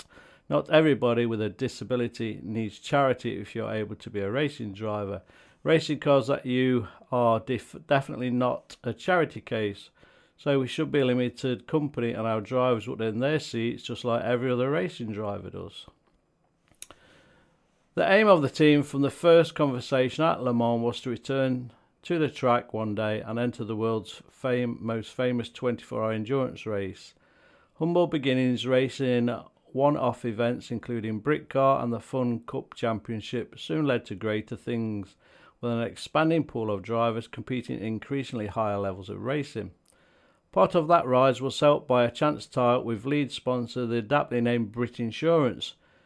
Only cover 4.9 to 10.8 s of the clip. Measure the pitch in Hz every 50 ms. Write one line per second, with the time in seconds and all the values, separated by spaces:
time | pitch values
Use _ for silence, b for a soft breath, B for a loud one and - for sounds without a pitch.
4.9 | 104 104 104 98 98 95 b b b b b b b b _ 147 160 156 156 -
5.9 | 151 127 - 151 139 135 120 127 135 - - 127 123 127 127 131 127 120 104 B
6.9 | B B - _ 131 123 120 117 113 110 113 - 127 110 - - - - - -
7.9 | 147 139 139 - - 120 127 123 120 123 127 123 123 - - _ - - - 123
8.9 | 110 - - - 180 175 156 147 - - - - 127 110 107 101 101 - - -
9.9 | b b b b b b b b b b - 147 143 139 131 120 - -